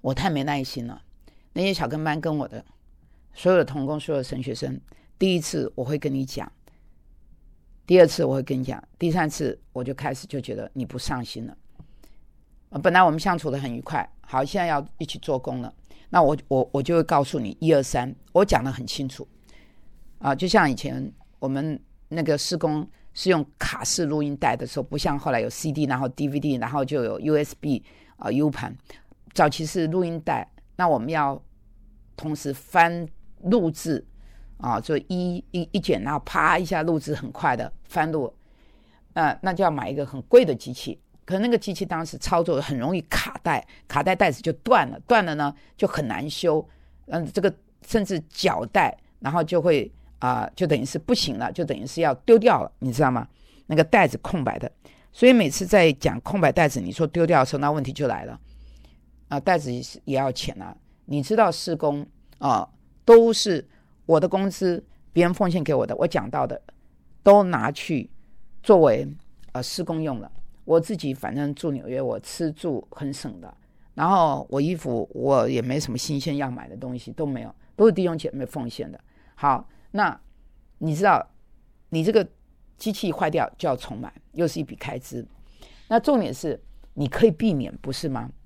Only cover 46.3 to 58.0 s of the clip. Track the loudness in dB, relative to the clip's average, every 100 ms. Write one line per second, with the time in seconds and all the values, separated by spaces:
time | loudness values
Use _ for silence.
46.3 | -2 0 0 -2 _ _ -20 -8 -6 -4
47.3 | 0 0 -2 _ _ -2 -2 0 -4 -6
48.3 | -2 0 0 0 0 0 -2 _ _ -4
49.3 | -2 0 2 4 2 0 -12 -20 -6 -2
50.3 | -2 -4 -4 0 0 -2 -8 -2 -2 0
51.3 | -4 -6 -4 -4 -4 -6 0 0 0 6
52.3 | 8 8 4 0 -6 -6 2 2 2 -6
53.3 | _ -20 -20 -2 2 4 6 4 2 -6
54.3 | -2 -2 -4 -8 _ -20 _ _ 4 8
55.3 | 8 4 -2 2 6 6 4 -2 -2 -4
56.3 | 2 4 4 2 0 -6 -4 -2 0 4
57.3 | 4 2 0 -2 -2 -4 -4